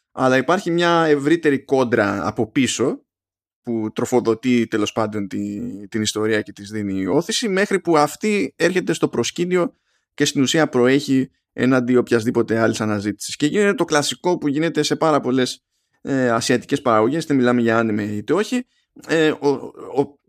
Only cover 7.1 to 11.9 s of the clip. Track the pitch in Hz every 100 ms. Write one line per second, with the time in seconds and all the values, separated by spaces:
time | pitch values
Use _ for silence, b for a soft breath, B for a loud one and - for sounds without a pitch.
7.1 | 135 170 - 233 190 202 196 170 156 147
8.1 | - 214 208 - - 170 185 - 160 147
9.1 | - 117 - 180 180 170 - _ _ _
10.1 | - 143 143 123 123 123 123 123 139 135
11.1 | 131 127 _ _ - 123 131 120